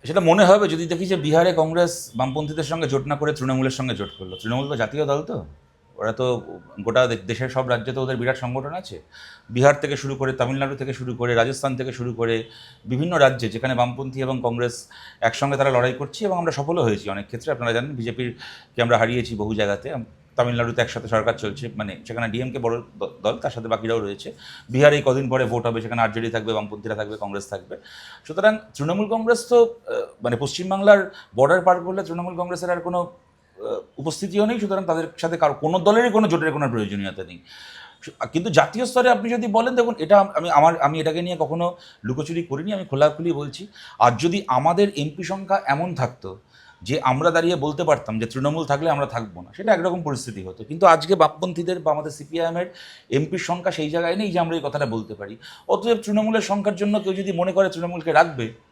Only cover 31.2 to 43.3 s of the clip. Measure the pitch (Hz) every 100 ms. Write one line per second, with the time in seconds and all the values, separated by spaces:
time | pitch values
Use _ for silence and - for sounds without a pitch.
31.2 | - 113 139 180 175 180 175 190 160 170
32.2 | 180 175 180 175 175 175 175 175 175 -
33.2 | _ _ _ - 113 101 - - 147 151
34.2 | 196 196 214 240 202 190 175 165 160 -
35.2 | 165 165 151 139 156 180 170 214 151 208
36.2 | 208 160 160 143 139 117 104 101 98 95
37.2 | 90 85 - - - - - _ - -
38.2 | - 160 196 156 143 220 247 254 247 208
39.2 | 226 233 233 214 240 247 233 226 156 202
40.2 | 196 156 170 151 156 170 143 160 156 160
41.2 | 175 175 147 165 175 175 - - 107 127
42.2 | 151 165 170 139 180 202 180 139 147 151
43.2 | 170